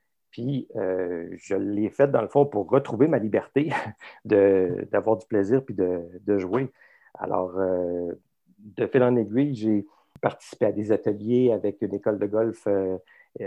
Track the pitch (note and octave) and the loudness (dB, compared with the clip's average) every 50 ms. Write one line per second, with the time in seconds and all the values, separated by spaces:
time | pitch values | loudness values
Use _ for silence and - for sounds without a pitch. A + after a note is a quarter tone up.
0 | _ _ _ _ _ _ _ - A#2+ C3 C#3+ B2+ - - - A2+ G2 F#2 F#2 F#2 | _ _ _ _ _ _ _ -8 -6 -4 -4 -6 -6 -8 -6 -6 -4 -2 -2 -2
1 | F#2 F2+ F2 E2+ E2+ F2 F2+ F2 - - G2+ F#2+ G2 G2 G#2 G2+ G#2+ G2+ - - | -4 -4 -6 -8 -8 -10 -14 -14 -8 -4 -4 -2 -2 -2 -2 -2 -2 -2 0 2
2 | C#3 C#3 C#3 B2 A2 G2 - C#3+ C#3+ C#3+ - G#2 F#2+ D#2+ A#2 C#3 C#3 - A#2+ G#2 | 2 2 2 0 0 0 2 2 2 2 2 -2 -2 2 2 2 2 0 0 2
3 | C3+ D#3+ D#3+ A#2+ G2+ A2 G2+ A2+ - - - C#3 D3+ D#3+ - - - A2+ - _ | 2 2 2 2 0 0 0 -2 -2 0 0 0 0 0 -2 -4 -6 -8 -12 _
4 | - - - - - G#2+ G#2 G2+ G2 G2+ G2 F#2+ F#2 F2+ F2+ - - - - G#2 | -18 -20 -20 -12 -2 2 4 6 6 6 6 4 2 2 -2 -4 -4 -2 -2 -2
5 | G2+ A2 A2 G#2+ - - A2 G#2 G2 F#2+ A#2+ C3+ C3 - A2 G2 F#2 F2+ F2+ F2 | 0 0 0 -2 -2 -2 0 0 2 2 2 0 0 -2 -4 -2 0 0 0 -2
6 | E2+ E2+ F2+ F2+ G#2 G2 G#2 G2 F#2 F2+ F#2+ B2+ C3+ B2+ - _ - - _ _ | -6 -8 -14 -8 -2 0 0 0 0 0 -2 -2 -2 -4 -8 _ -20 -20 _ _
7 | _ _ - - - F#2 G2 F#2+ F#2 F2+ F2 F#2 F#2+ F#2 F#2 F2+ F2+ F2 F2 F2 | _ _ -14 -8 -6 -2 -2 -2 -2 -2 -2 -2 -2 0 0 0 -2 -2 -2 -4
8 | F2 E2+ E2+ - _ _ _ _ _ _ _ _ G#2 G#2+ G2+ - B2 G2 - C3+ | -4 -6 -8 -10 _ _ _ _ _ _ _ _ -20 -12 -6 -4 -4 0 2 2
9 | B2+ B2 B2 A#2+ A2 G2+ G#2+ B2 C#3+ D3 C3+ A2 G#2+ A2 G#2+ G#2 G2 - _ _ | 4 4 4 2 0 0 0 0 0 0 -2 -2 0 0 2 0 0 -4 _ _
10 | _ _ - - - G#2 - - - - - - - G#2+ G2+ G2+ G#2+ G#2 A2 G2 | _ _ -10 -4 -4 -4 -4 -6 -14 -16 -6 -2 -2 0 0 0 0 0 0 0
11 | - A2+ G2+ G2+ G#2 A2 A#2+ B2 B2+ B2 A2+ G2+ F#2 G#2 G2+ - A2+ G2 F#2+ G2+ | 0 -2 -4 -4 -2 0 2 4 4 4 2 2 0 -4 -4 -4 -6 -6 -4 -4
12 | - A2+ G#2+ G2+ G#2 G2+ G2+ G#2+ A2+ A2+ A2 - - G#2+ G2+ G2 F#2+ F#2 F#2 F2+ | -2 -2 -2 -2 -2 -2 0 0 0 -2 -2 -4 -2 -2 0 0 0 -2 -4 -6
13 | - _ _ _ _ _ - - G#2+ | -8 _ _ _ _ _ -14 -10 -8